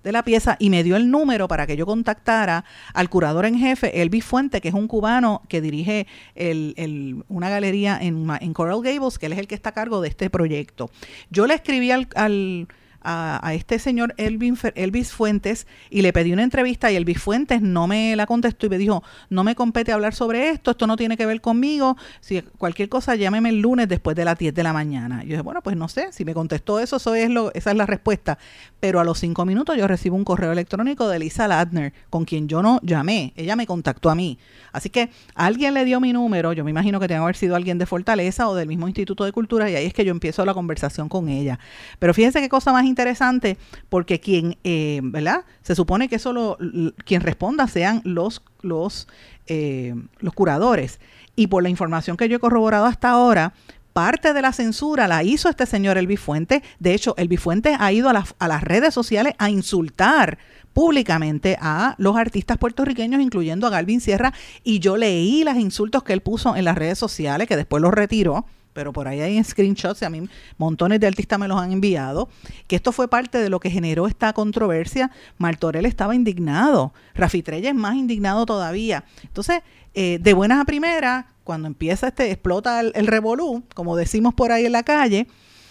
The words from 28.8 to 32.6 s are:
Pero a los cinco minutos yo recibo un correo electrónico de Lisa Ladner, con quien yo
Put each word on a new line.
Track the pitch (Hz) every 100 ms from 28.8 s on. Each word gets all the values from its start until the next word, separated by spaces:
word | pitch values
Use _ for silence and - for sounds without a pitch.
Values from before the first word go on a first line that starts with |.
Pero | 196 180
a |
los | 170 160
cinco | 175 170 180
minutos | 202 302 277
yo | 196
recibo | 180 180 190
un |
correo | 202 185 165
electrónico | 170 175 196 254 285 220
de | 170
Lisa | 160 - 214
Ladner, | 165 175 170 143 - -
con | 165 165
quien | 156 151
yo | 160